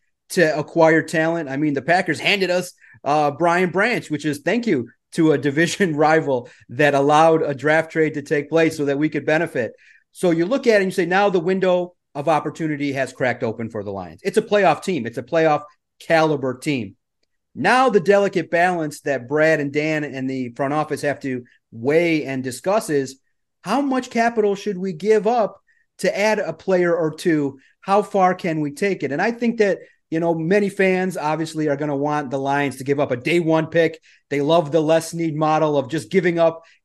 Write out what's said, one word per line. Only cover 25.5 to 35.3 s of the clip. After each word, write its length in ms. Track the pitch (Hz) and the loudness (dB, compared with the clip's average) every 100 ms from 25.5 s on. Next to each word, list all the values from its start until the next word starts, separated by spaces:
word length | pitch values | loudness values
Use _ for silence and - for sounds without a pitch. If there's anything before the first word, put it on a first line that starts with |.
| - _ _ _ - | -4 _ _ _ -6
to 180 | - 185 | -2 0
add 220 | 214 214 | 0 0
a 120 | 165 | -2
player 440 | 160 - 185 175 170 | -6 0 2 2 2
or 180 | 160 | 0
two? 460 | 156 185 156 139 135 _ _ | -2 0 0 0 -6 _ _
How 200 | - 202 | 0 2
far 320 | 202 196 185 | 2 2 2
can 260 | 180 185 156 | 2 -2 -2
we 120 | 147 | -4
take 320 | 143 202 180 | -2 -4 -2
it? 80 | 135 | -4
And 100 | 143 | -2
I 100 | 208 | -2
think 260 | 233 240 233 | -2 -2 2
that, 220 | 202 170 - _ - | 2 0 -6 _ -6
you 100 | 160 | -2
know, 160 | 170 165 | 0 0
many 340 | 160 208 202 | 2 2 2
fans 480 | 190 190 185 185 175 | 0 2 2 -2 -4
obviously 500 | 151 156 160 156 151 | -4 -2 -4 -4 -2
are 80 | 143 | -2
gonna 200 | 151 139 | -2 -2
want 340 | 147 147 139 | -2 -4 -4
the 100 | 139 | -4
Lions 380 | 139 139 143 127 | -2 0 -2 -4
to 60 | |
give 160 | 131 143 | -4 -2
up 120 | 131 | 0
a 60 | 123 | -2
day 220 | 139 170 | 0 0
one 280 | 160 160 160 | 2 2 2
pick. 320 | 165 160 160 _ _ - | 2 0 0 _ _ -6
They 100 | 143 | -2
love 320 | 143 170 147 | 2 2 2
the 100 | 160 | 2
Les 280 | 151 165 160 | 2 2 0
Snead 260 | 170 165 | -6 -4